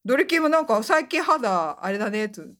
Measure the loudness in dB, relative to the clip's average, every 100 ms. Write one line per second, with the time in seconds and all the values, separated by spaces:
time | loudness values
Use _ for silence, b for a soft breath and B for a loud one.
0 | -2 0 2 0 2 2 2 0 2 0
1 | 2 -2 2 0 2 0 -2 -4 -6 -4
2 | -2 -2 -4 -8 -18